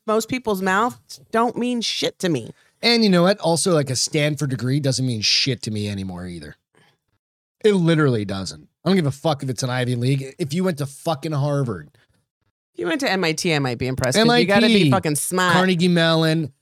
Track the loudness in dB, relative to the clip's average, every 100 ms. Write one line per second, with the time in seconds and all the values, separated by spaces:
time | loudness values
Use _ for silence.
0 | -2 -2 -2 -4 -4 -2 0 2 0 -4
1 | -18 -20 _ 0 0 -2 -4 -2 -4 -4
2 | -4 -2 -2 -2 -6 -16 _ _ 2 4
3 | 4 6 4 2 0 0 2 2 2 -2
4 | -2 0 0 0 -4 -2 -2 0 0 0
5 | -2 -2 0 0 0 -2 -4 -4 -4 -4
6 | -6 -8 -10 -12 -14 -20 _ _ _ _
7 | _ _ _ _ _ _ 0 2 2 2
8 | 2 0 -2 -6 -10 -14 -20 _ -2 0
9 | 0 -2 -2 -2 -4 -6 -4 -2 -2 -2
10 | 0 -2 -4 -8 -6 -4 -2 -4 -8 -8
11 | -6 -6 -4 -4 -2 -2 -2 -6 -12 _
12 | _ _ _ _ _ _ _ -8 -4 -2
13 | -2 0 -2 -2 0 0 -2 -4 -4 -2
14 | 0 2 4 4 4 4 4 4 4 2
15 | 0 -2 -2 0 2 4 4 2 2 4
16 | 4 4 2 0 -2 -8